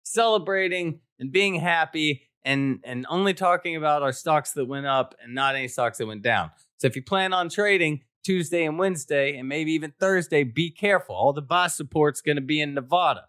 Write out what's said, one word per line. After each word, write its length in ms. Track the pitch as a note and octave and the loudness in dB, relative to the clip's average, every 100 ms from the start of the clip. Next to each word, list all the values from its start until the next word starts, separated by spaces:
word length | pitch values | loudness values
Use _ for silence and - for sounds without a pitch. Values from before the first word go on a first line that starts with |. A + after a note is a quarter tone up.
celebrating 960 | - A3+ A3+ G#3+ F3 F#3+ F#3 F3+ E3+ D#3 _ _ | -6 0 2 2 2 0 0 -2 -4 -6 _ _
and 140 | C3+ | -2
being 240 | F3+ G3 F3 | 0 2 0
happy 680 | F3 E3 D#3 D#3+ D3+ C3+ _ _ | 0 0 0 0 0 -2 _ _
and, 360 | C3+ C#3 C3+ B2+ | -2 0 0 -2
and 200 | B2 B2 B2+ | -6 -10 -4
only 240 | F3 G3 | 0 0
talking 400 | F3+ F#3 F3 F3 D#3+ | 2 2 2 0 -2
about 260 | D3+ D3 | 0 2
our 100 | C#3 | 0
stocks 400 | B2 E3 D#3 - | -2 0 0 0
that 140 | D3 B2+ | -4 -4
went 200 | C#3 C#3 | -4 0
up 280 | C3 B2+ - | 0 0 -8
and 120 | A#2+ | -10
not 220 | B2+ C#3 C3+ | -2 0 0
any 100 | B2+ | -4
stocks 300 | - A#2+ - | -2 -2 -2
that 80 | A2 | -6
went 160 | G#2 | -2
down. 280 | A#2 G#2+ E2 - _ _ | 0 2 0 -8 _ _
So 80 | A2+ | -2
if 80 | C3 | -2
you 60 | |
plan 300 | - F#3+ F#3+ | -2 0 0
on 160 | F#3 E3+ | 0 -2
trading 540 | G#3 G#3 G3 D#3 D3 - _ | 0 2 4 2 -2 -8 _
Tuesday 400 | - F#3 D#3+ E3+ | -2 -2 0 0
and 140 | D#3 D#3+ | 0 0
Wednesday 580 | F#3+ E3 - C#3+ C#3 C#3 | 0 0 -2 0 0 -2
and 100 | C3 | -6
maybe 240 | D3+ D#3 | -4 0
even 200 | D#3+ D3+ - | -2 -2 -2
Thursday, 460 | F#3+ F#3 E3 D3+ | 2 2 2 2
be 260 | C3 A#2+ E3+ | 2 0 -2
careful. 440 | - G#3 F#3+ - F#2 | -2 2 2 0 0
All 160 | B2+ | 0
the 100 | D3 | 0
buy 240 | C#3 F3 - | 0 0 2
support's 540 | - D3 D#3 D3 C#3 | -2 -4 2 2 2
gonna 200 | D3+ D3 | -2 -2
be 200 | C3 D3+ | -2 -2
in 140 | D3 | -2
Nevada. 500 | C#3+ B2+ F3 E3 A2+ | -4 0 2 2 0